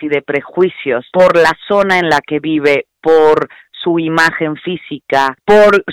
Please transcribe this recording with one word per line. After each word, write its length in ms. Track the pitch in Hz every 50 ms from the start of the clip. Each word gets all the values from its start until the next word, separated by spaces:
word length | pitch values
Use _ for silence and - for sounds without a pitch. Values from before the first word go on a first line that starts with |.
y 80 | 156 151
de 140 | 147 139
prejuicios 840 | - - 143 143 - - - 175 190 180 - - - 139 120 123 - _
por 240 | - 185 180 180 175
la 160 | 170 160 160 165 - - -
zona 300 | 208 202 196 190 185 180
en 100 | 175 160
la 120 | 147 143 -
que 140 | - 151 143
vive, 460 | 139 160 160 151 143 147 143 135 - _ _ _
por 480 | - 160 160 156 156 151 151 156 147 - - - _ _
su 280 | _ - - 175 170 165
imagen 580 | 165 160 160 165 165 165 165 - 165 151 151
física, 760 | - - 180 180 - - - 147 131 _ - 139 135 135 135 131 _ -
por 400 | 208 208 214 208 208 202 196 - -